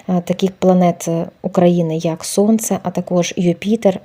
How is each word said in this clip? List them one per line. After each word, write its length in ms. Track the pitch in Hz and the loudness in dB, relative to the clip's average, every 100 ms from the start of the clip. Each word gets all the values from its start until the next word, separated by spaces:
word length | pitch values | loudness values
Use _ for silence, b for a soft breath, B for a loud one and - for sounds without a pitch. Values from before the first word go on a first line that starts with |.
| - | -4
е, 120 | 180 | -4
таких 300 | 175 175 190 | -2 -2 -2
планет, 540 | 190 185 185 175 170 - | 0 2 4 4 0 -4
е, 180 | 165 - - | -4 -6 -8
України, 560 | 196 185 175 175 165 160 | -4 2 4 4 0 -2
як 280 | 165 160 - | -4 -4 -4
Сонце, 540 | - 208 226 - 190 | 0 2 2 0 -4
а 80 | - | -4
також 420 | 180 180 180 175 - | -6 -2 0 0 0
Юпітер 640 | 175 170 196 226 208 180 | 0 0 -2 0 2 0